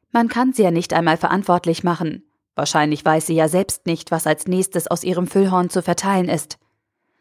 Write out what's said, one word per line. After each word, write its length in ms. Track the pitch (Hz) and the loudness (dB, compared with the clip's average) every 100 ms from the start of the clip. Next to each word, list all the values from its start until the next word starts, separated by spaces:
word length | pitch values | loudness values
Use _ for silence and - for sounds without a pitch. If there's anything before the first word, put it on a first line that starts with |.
| _ | _
Man 160 | 233 233 | 0 0
kann 240 | 240 262 | 0 0
sie 100 | 254 | 2
ja 80 | 185 | 2
nicht 240 | 165 - | 2 0
einmal 220 | 165 165 165 | 0 2 2
verantwortlich 680 | 170 190 196 175 170 165 | 0 0 2 0 2 0
machen. 400 | 175 165 160 - _ _ _ | 0 -2 -4 -6 _ _ _
Wahrscheinlich 480 | - 143 156 151 147 | -6 -2 0 0 0
weiß 260 | 160 156 165 | 2 0 0
sie 60 | |
ja 140 | 160 160 | 2 2
selbst 380 | 180 190 - 170 | 2 -2 -4 -4
nicht, 240 | 165 - | -4 -4
was 160 | 160 156 | -4 -2
als 200 | 156 185 | -2 -2
nächstes 400 | 180 185 175 - | -2 0 -4 -4
aus 180 | 170 | -4
ihrem 220 | - 180 180 | -2 -2 0
Füllhorn 440 | 196 190 185 180 | 2 2 2 0
zu 100 | 185 | -2
verteilen 480 | 170 175 196 190 175 | -2 -2 0 0 0
ist. 300 | 160 - - _ _ _ _ _ _ | -2 -6 -16 _ _ _ _ _ _